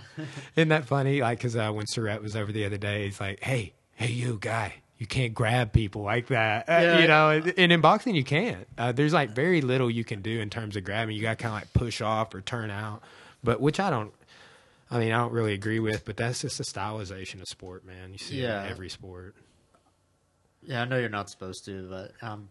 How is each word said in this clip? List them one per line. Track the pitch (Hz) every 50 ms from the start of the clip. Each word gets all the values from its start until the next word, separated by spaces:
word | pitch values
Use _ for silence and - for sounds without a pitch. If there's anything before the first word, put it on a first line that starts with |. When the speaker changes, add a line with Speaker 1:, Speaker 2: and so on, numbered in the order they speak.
| - - - -
Speaker 1:
don't | 156 135 - 143 131
Speaker 2:
<laughs> | - -
Isn't | - 165 156
that | 156 156 151
funny? | 117 139 139 135 135 139 143
Like, | 127 117 120 113
'cause, | - 123 113
uh, | 117 110 107 107
when | 107 104 -
Surratt | - - 113 107 104 110 107
was | 107 104
over | 110 104 101 104
the | 110 104
other | 98 104 101
day, | 104 104 104 104 104
he's | 101 101 -
like, | 104 98 101 - -
"Hey, | 120 135 123 104 87 - _ _ _ _
hey, | - 117 120 117
you | 123 123 127 117 101
guy, | 98 113 110 113 110 92 - - - _ _ -
you | 110 -
can't | - 135 131 117 110
grab | - 120 107 117 127 123 107 -
people | 117 110 98 - 110 104
like | 101 107 120 120 -
that." | 135 113 110 110 104 113 117 -
Uh, | 165 170
Speaker 1:
Yeah. | 170 170 170 165
Speaker 2:
you | 165 160
know, | 156 156 156 156
and, | 151 156 160 175 170 -
and | 180 175 170
in | 170
boxing, | 156 156 190 214 - 254 208
you | 156 127
can't. | - 147 147 208 247 139 90 - - - -
Uh, | 117 123 123
there's, | 123 147 151 156
like, | 170 143 113
very | 107 117 143 180 185 165
little | 139 127 127 131 131 120
you | 113 117 113
can | - 113 101 95
do | 110 113 117
in | 107 101
terms | - 117 113 104 101
of | 107 95
grabbing. | 95 98 107 113 110 107
You | 107 110
gotta | 113 110
kinda, | - - 117 107
like, | 104 87 - -
push | - 123 117 107 -
off | 117 107 110 110 110 110 -
or | 95
turn | 95 - - 120 113 107
out, | 101 101 107 107 107 113 - - - - - - - _ -
but | 117 117 110
which | 123 151 151 -
I | 196 202
don't, | 151 117 107 104 - _ _ - - - - - - - _ _ _ _ _ - 123
I | 120
mean, | 113 113
I | 113 117
don't | 120 117 117
really | 117 113 107 104
agree | 101 98 107 110 113
with, | 113 107 107 101 -
but | - 104
that's | - 117 120 123 - -
just | 135 - -
the | 131
stylization | - - 101 95 107 107 110 104 90 95 95 95 90 - 98
of | 92 -
sport, | - - - 92 92 92 -
man. | 92 92 92 92 92 95
You | 110
see | - - 139 135
it | 127
Speaker 1:
Yeah. | 120 110 101 98
Speaker 2:
in | 98
every | 92 87 92 87
sport. | - - - 95 90 90 92 90 - _ _ _ _ _ _ _ _ _ _ _ _ _ _ _ _ _ _ _ _ _ _ _ _ _ -
Speaker 1:
Yeah, | - 135 120 120
I |
know | 127 131 127
you're | 120 113
not | 107 104 101 -
supposed | - - 98 95 92 - -
to, | - 98 95 92 92
but, | 95 92 95 - - - - 117
um, | 107 104 104 98